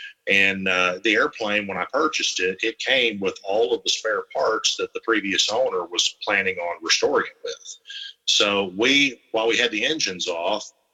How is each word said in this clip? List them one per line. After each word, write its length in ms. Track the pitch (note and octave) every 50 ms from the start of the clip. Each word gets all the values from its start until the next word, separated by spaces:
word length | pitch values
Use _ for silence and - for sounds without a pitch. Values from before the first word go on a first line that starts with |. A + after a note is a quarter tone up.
| - - - _ _ G2
And, 380 | G2 G2 G2 G2 G2 F#2+ F#2+
uh, 340 | F#2+ F2+ F2+ F2+ F2+ F2+ F#2 -
the 100 | A2+ G#2
airplane, 520 | A2+ C#3 D3+ - - A2 G#2 G#2 G#2 G2+
when 100 | G2 F#2+
I 80 | F2+ F2 -
purchased 480 | - C#3+ D#3+ D#3 - - - - - -
it, 180 | F2+ F#2 F#2+ -
it 160 | A2+ A2+ - -
came 420 | - A#2+ C3 C3 A#2+ A2+ G#2 G2
with 180 | G2 F#2 - - -
all 300 | G2 G2 A2 A#2+ B2+ A#2
of 80 | G2+
the 80 | - -
spare 320 | - - - A2 G#2 F#2+ - - -
parts 420 | D3+ - A2+ A2 A2 - - -
that 180 | - F#2+ - -
the 60 | -
previous 500 | - A2+ A2+ G#2 G2 G2+ F#2 E2 - G#2
owner 340 | G#2+ B2 C3 A#2+ F#2+ F2+ F2
was 320 | E2 F2 F2 - - - _
planning 340 | - A2 G2+ G2 F#2+ F#2 F2+
on 260 | F2 E2+ F2 E2+ -
restoring 440 | E2 - - - - C3+ C#3 G#2+ F2+
it 100 | - - _ -
with. 320 | - - - - - - - _ - - - - - - _ _
So 460 | - - - G#2+ G2+ G2+ G2 G2+ F#2 F2+
we, 440 | G2 A#2 C3 C#3 C#3 C#3+ C3+ A#2+ - _ _
while 160 | - A2 A2 A#2
we 100 | G#2+ A2+
had 120 | A#2+ A2+
the 140 | G#2+ G#2 A#2+
engines 440 | C#3 D#3+ D#3 - G2+ F#2 F2 - F2+
off, 440 | E2+ E2 F2 - G#2+ G#2 - - - _ _ _